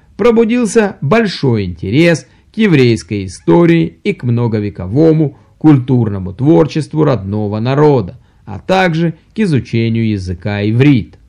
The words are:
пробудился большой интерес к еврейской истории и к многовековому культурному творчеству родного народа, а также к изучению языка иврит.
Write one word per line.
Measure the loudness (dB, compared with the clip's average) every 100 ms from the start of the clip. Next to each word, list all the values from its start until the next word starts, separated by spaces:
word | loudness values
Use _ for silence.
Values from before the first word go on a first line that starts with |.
| _ -2
пробудился | 0 2 2 0 0 0 0 -2
большой | -2 0 0 -2 -2 0 -2
интерес | -6 -2 2 2 0 -4 _ _
к | -2
еврейской | 2 4 4 2 -4 -8 -8
истории | -6 0 2 4 2 0 -4
и | -6
к | -4
многовековому | -2 -2 -2 -2 -4 -8 -4 0 2 2 -2 -6 _ _
культурному | 2 2 2 0 -2 -4 -8
творчеству | -4 2 2 2 -2 -6 -2
родного | 0 0 -4 -4 -4 -4
народа, | -2 2 2 2 -2 -10 _ _ -16
а | -12
также | -2 0 0 0 -4 -6 _ -4
к |
изучению | -2 -2 -2 -2 -2 -2 -2
языка | -2 -6 -8 -6 -4
иврит. | -2 2 4 2 0 -12